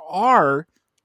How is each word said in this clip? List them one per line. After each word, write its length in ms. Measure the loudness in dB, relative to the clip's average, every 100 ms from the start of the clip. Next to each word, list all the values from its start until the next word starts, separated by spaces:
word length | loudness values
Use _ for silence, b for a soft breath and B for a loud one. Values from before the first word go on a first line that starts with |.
are 680 | -6 -4 2 2 2 -2 -6 _ _ _